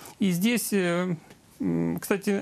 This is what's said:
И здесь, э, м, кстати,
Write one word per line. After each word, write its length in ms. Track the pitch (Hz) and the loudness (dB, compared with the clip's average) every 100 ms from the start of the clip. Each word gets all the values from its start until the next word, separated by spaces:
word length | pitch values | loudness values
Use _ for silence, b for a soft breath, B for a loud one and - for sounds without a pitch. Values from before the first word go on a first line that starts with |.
| B - | B -2
И 120 | 196 | 0
здесь, 420 | 175 208 240 - | 2 2 0 0
э, 420 | 202 175 170 185 165 B - - - | 0 2 0 0 -4 B -20 -20 -6
м, 380 | 190 170 170 170 | -2 0 0 -2
кстати, 320 | - 202 202 196 | -2 -2 0 -2